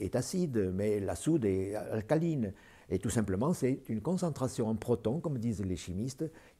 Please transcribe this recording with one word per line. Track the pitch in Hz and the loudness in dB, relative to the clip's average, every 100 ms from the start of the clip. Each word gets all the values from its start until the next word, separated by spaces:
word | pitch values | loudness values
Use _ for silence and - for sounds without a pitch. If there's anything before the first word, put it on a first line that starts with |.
est | 95 - | -2 -2
acide, | 127 190 175 113 92 | -2 0 0 2 0
mais | 92 104 104 | 2 2 2
la | 95 90 | 0 -2
soude | - 165 110 | 2 4 4
est | 95 98 104 | 2 0 -4
alcaline. | 104 110 104 156 170 151 107 - - - - | -2 -4 2 2 2 0 -2 -4 -14 -20 -4
Et | 92 | -2
tout | 117 | 2
simplement, | 101 101 95 135 | 2 2 2 0
c'est | 180 127 135 - | 2 0 0 -2
une | 110 | -4
concentration | 107 180 175 143 131 - 110 | 0 0 0 -2 -2 0 0
en | 110 | 0
protons, | - 117 110 143 | 0 0 2 -2
comme | 165 131 | -2 -2
disent | 113 98 | -2 -2
les | 98 87 | -2 -4
chimistes, | - 90 127 - 160 - - - | -4 -4 -4 -4 -8 -8 -20 -12